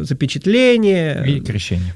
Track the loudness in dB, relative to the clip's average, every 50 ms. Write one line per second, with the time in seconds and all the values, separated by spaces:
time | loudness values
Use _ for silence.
0 | -6 -6 -4 -2 -2 -4 -4 -4 -2 0 2 4 4 4 4 4 4 4 2 2
1 | 0 0 -2 -2 -2 -2 -2 -2 -2 -4 -4 -4 -4 -2 -2 -2 -2 -4 -6